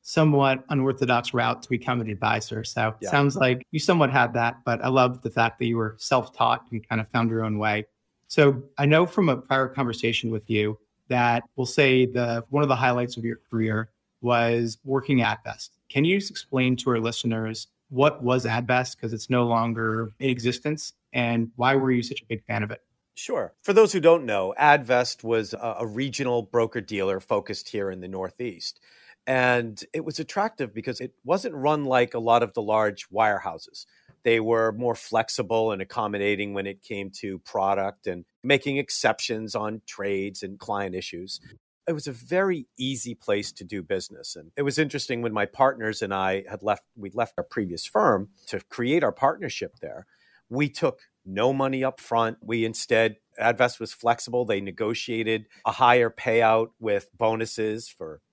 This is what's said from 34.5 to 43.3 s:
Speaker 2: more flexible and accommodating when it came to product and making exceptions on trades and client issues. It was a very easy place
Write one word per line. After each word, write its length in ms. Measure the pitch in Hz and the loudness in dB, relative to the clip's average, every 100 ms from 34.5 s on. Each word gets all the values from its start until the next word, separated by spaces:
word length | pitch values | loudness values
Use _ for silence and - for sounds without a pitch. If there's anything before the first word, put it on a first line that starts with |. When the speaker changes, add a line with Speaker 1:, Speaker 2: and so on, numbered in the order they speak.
| 113 113 | 2 2
Speaker 2:
more 240 | 107 120 | 0 -4
flexible 760 | 113 - 113 113 - 95 113 110 | -4 -2 0 0 -4 -2 0 0
and 100 | 98 | -2
accommodating 720 | 95 - 104 101 101 101 104 | -6 -4 -4 -2 -2 -2 -4
when 120 | 101 | -6
it 160 | 98 98 | -6 -10
came 300 | - 101 98 - | -12 -10 -10 -10
to 200 | 104 92 | -10 -10
product 680 | - 101 98 98 98 - 101 | -6 -2 0 0 -2 -6 -8
and 180 | 87 - _ | -8 -12 _
making 340 | 123 139 139 139 | 0 0 0 -4
exceptions 760 | 135 - 120 107 - 110 110 | -4 0 0 0 -4 -6 -6
on 280 | 107 107 110 | -6 -6 -8
trades 560 | - - 101 98 101 95 | -14 -8 -4 -4 -4 -8
and 160 | 95 98 | -14 -12
client 380 | - 101 98 | -6 -4 -4
issues. 440 | 92 - 87 92 - - - _ _ - | -6 -10 -12 -12 -14 -16 -20 _ _ -6
It 60 | |
was 140 | 156 143 | -6 -6
a 40 | |
very 560 | 117 120 180 196 170 120 - | -12 -4 0 0 -2 -8 -8
easy 360 | 131 131 123 | -6 -4 -8
place 380 | 113 - | -8 -2